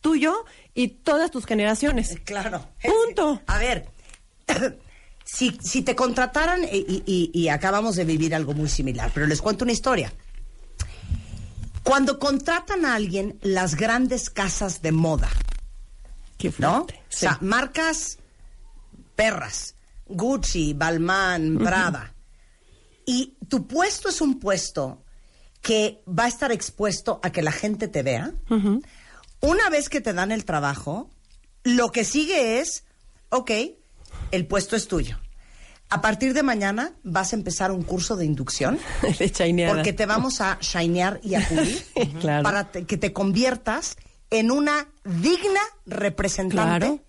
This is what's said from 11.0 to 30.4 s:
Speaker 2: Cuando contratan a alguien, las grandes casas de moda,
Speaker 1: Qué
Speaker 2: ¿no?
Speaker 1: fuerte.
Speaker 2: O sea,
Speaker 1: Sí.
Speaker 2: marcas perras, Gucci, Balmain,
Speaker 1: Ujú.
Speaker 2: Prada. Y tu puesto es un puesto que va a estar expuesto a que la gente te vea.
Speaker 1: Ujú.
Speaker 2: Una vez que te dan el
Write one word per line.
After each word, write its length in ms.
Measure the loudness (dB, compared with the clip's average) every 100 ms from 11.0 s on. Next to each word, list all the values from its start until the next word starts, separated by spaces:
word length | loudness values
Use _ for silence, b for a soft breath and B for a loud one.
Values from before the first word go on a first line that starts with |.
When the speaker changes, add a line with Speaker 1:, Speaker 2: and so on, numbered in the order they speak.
| B B B B B -12 -12 -4
Speaker 2:
Cuando 360 | 2 4 4 2
contratan 680 | 0 0 0 -2 0 0 2
a 80 |
alguien, 440 | 0 0 -2 -4 -4
las 320 | 0 2 2
grandes 560 | 0 2 2 2 0 -4
casas 500 | -4 -4 -2 -4 -4
de 100 | 0
moda, 360 | 2 2 2 2 2 0 -4 -8 -16 -20 -20 -20 -18 -20 -6
Speaker 1:
Qué 140 | -6 0
Speaker 2:
¿no? 260 | 2 2
Speaker 1:
fuerte. 160 | 0 -10 -12
Speaker 2:
O 80 | -2
sea, 160 | 0 0
Speaker 1:
Sí. 60 |
Speaker 2:
marcas 760 | 0 0 0 -2 -2 -2 -6 -12 -20 _ -20 -20 -20 -20 -20 -20 -14 -2
perras, 580 | 0 0 -6 -10 -10 -16 -20 -20 -12
Gucci, 680 | -4 -2 0 0 0 0
Balmain, 840 | 0 0 0 2 2 2 0 0 2
Speaker 1:
Ujú. 80 |
Speaker 2:
Prada. 500 | 2 2 0 -2 -8 -18 -20 b b b b b b b -2
Y 300 | -2 -2 _ -4
tu 180 | -4 -2
puesto 420 | 0 0 0 -4
es 120 | 0
un 200 | 0 0
puesto 640 | 0 0 -2 -4 -6 -6 -20 b b b b b
que 420 | 0 2 2 -2 -6
va 180 | 0
a 40 | 0
estar 240 | 0 -2
expuesto 680 | -2 -4 -2 -2 -2 -4 -2
a 80 | -2
que 120 | 0
la 100 | -2
gente 340 | 0 -4 -2 -4
te 140 | -2
vea. 300 | 0 -2 -2 -8 0
Speaker 1:
Ujú. 320 | 2 2 0 B B B B B -2
Speaker 2:
Una 280 | 2 4 4
vez 180 | 2 0
que 100 | -4
te 120 | -2
dan 180 | -2 -2
el 120 | -2